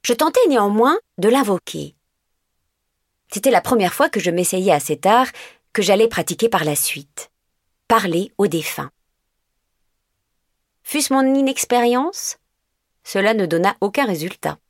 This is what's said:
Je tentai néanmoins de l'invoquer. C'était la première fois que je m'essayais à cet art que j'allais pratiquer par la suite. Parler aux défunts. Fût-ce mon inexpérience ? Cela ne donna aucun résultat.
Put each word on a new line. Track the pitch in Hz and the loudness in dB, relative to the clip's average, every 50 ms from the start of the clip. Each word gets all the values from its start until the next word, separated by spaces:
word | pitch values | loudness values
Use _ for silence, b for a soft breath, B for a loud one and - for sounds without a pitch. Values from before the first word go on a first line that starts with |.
| - | -2
Je | - 240 | -2 0
tentai | 233 302 320 - 508 494 | 0 0 2 4 4 4
néanmoins | 349 277 233 202 202 208 214 240 269 320 453 _ _ _ - | 4 4 2 2 2 2 4 4 4 2 0 _ _ _ 0
de | 196 214 | 2 2
l'invoquer. | 247 277 262 208 190 170 _ - - 160 143 147 _ _ _ _ _ _ _ _ _ _ _ _ _ _ _ _ _ _ _ _ _ _ _ _ _ _ _ _ | 2 2 2 0 -2 -4 _ -10 -10 -10 -12 -12 _ _ _ _ _ _ _ _ _ _ _ _ _ _ _ _ _ _ _ _ _ _ _ _ _ _ _ _
C'était | - 202 - 269 | -12 -2 0 2
la | 233 180 | 2 2
première | - - 254 226 190 175 - | 2 2 2 2 2 0 2
fois | - 285 330 | 0 0 0
que | - 208 | 0 -2
je | 160 180 | -2 0
m'essayais | 165 175 180 - - 185 185 196 | 0 0 -2 0 -2 0 2 2
à | 160 147 | 2 2
cet | - - 151 131 - | 0 -4 -6 0 2
art | 185 214 247 262 - B B B B B B B _ _ | 4 4 4 2 0 B B B B B B B _ _
que | 220 196 | -2 2
j'allais | 190 196 202 226 | 2 4 4 2
pratiquer | 233 - 185 160 - 170 - 220 226 | 0 0 -4 -4 -4 -2 -2 0 0
par | 220 180 160 | 0 0 0
la | 151 147 | -2 -2
suite. | - - - - 143 143 _ _ - - _ _ _ _ _ _ _ _ _ _ _ _ | -2 -4 -6 -8 -10 -14 _ _ -20 -20 _ _ _ _ _ _ _ _ _ _ _ _
Parler | _ 226 226 214 185 160 170 196 - _ - | _ 2 2 2 0 -2 -2 -4 -4 _ -2
aux | 196 | -2
défunts. | 185 151 165 147 - - - 139 131 _ _ _ _ _ _ _ _ _ _ _ _ _ _ _ _ _ _ _ _ _ _ _ _ _ _ _ _ _ _ _ _ _ _ _ _ _ _ _ | -2 -2 -4 -6 -6 -10 -10 -12 -14 _ _ _ _ _ _ _ _ _ _ _ _ _ _ _ _ _ _ _ _ _ _ _ _ _ _ _ _ _ _ _ _ _ _ _ _ _ _ _
Fût-ce | - - 311 294 - 269 | -6 -4 -4 -2 0 2
mon | 269 262 262 269 | 2 2 2 2
inexpérience ? | 277 277 262 262 - - _ 247 240 240 240 240 247 277 349 415 - - - - _ _ _ _ _ _ _ _ _ _ _ _ _ _ | 2 2 0 0 -4 -2 _ 0 2 2 2 2 0 -2 -4 -6 -8 -10 -10 -12 _ _ _ _ _ _ _ _ _ _ _ _ _ _
Cela | - - 196 196 214 226 | -6 -4 0 0 2 2
ne | 214 190 | 0 0
donna | 160 165 165 180 196 - _ | 0 0 0 0 0 0 _
aucun | 196 208 208 285 277 | -4 -2 0 -2 -2
résultat. | 220 185 156 156 185 - _ - 151 147 _ _ | -2 -2 -6 -6 -10 -10 _ -8 -8 -8 _ _